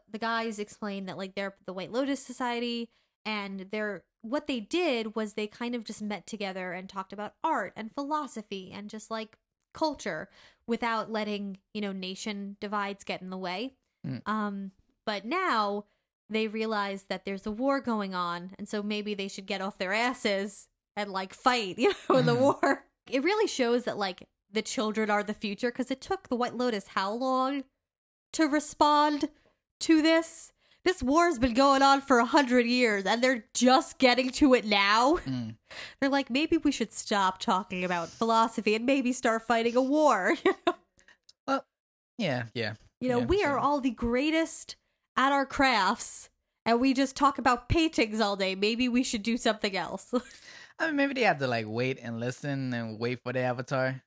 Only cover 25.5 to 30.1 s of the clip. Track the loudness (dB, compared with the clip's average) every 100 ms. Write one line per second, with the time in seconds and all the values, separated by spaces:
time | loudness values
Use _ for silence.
25.5 | -4 -4 -4 -6 -6 -4 -6 -4 -2 -2
26.5 | -2 -2 -2 -4 -4 -2 -2 -2 0 0
27.5 | -2 -8 _ _ _ _ _ _ 0 2
28.5 | 2 -2 2 4 6 4 2 -4 _ _
29.5 | _ _ -8 2 4 6